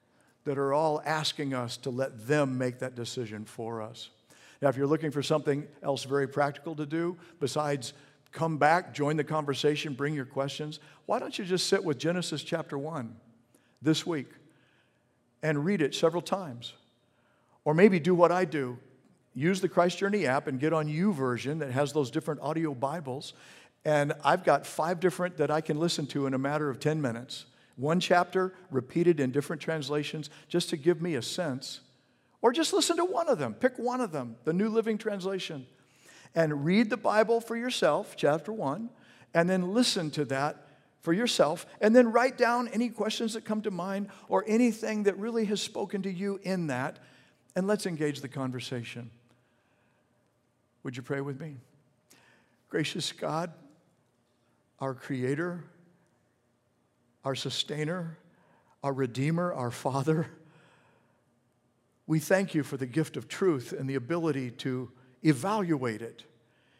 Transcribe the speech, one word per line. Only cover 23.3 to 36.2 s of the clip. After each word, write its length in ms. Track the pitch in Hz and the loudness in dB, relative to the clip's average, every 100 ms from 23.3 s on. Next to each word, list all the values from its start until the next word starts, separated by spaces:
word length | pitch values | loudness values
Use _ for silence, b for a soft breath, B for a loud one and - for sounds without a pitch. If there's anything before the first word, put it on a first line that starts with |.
| B B B B B 156 | B B B B B 2
And 260 | 151 143 151 | 4 2 0
I've 220 | 139 180 | 2 4
got 240 | 180 147 - | 4 2 2
five 320 | - 156 180 | -4 -2 2
different 380 | 180 165 180 165 | 0 0 -4 0
that 120 | 147 | 0
I 120 | 151 | 0
can 180 | 156 151 | 0 0
listen 260 | 170 - 139 | 0 0 -2
to 200 | 143 139 | -2 0
in 60 | |
a 40 | 131 | 0
matter 320 | 139 151 151 | 0 0 -2
of 120 | 120 | 0
ten 200 | 151 156 | 0 0
minutes. 440 | 135 113 127 - - b b b | -2 -4 -10 -16 -16 b b b
One 240 | 139 175 | 0 2
chapter 520 | - 180 180 185 185 B B | 4 4 4 0 -2 B B
repeated 520 | 131 110 139 170 156 | -4 0 2 4 4
in 100 | 131 | 2
different 300 | 135 - 165 | 0 -2 -6
translations 680 | - 160 135 147 143 156 147 B B | -4 -4 -2 -4 -4 -8 -10 B B
just 200 | 175 - | -2 0
to 60 | 160 | 0
give 240 | 147 170 | 2 2
me 140 | 175 139 | 0 -4
a 60 | |
sense. 580 | 110 - 170 123 - - _ _ _ _ _ - | -4 -4 -4 -4 -8 -14 _ _ _ _ _ 0
Or 100 | 240 | 2
just 220 | 262 320 | 2 0
listen 240 | 381 - 330 | 2 2 2
to 80 | 359 | 0
one 240 | 359 320 | 0 0
of 100 | 202 | 0
them. 140 | 127 | 0
Pick 240 | 104 254 254 | 0 0 0
one 240 | 240 247 | -4 -2
of 100 | 240 | -4
them, 240 | 151 120 113 | -4 -8 -8
the 80 | 156 | -2
New 160 | 175 220 | 0 2
Living 300 | 220 220 214 | 0 0 -2
Translation. 680 | 214 202 185 190 - 151 127 b b b b b | -4 -4 -4 -6 -6 -10 -14 b b b b b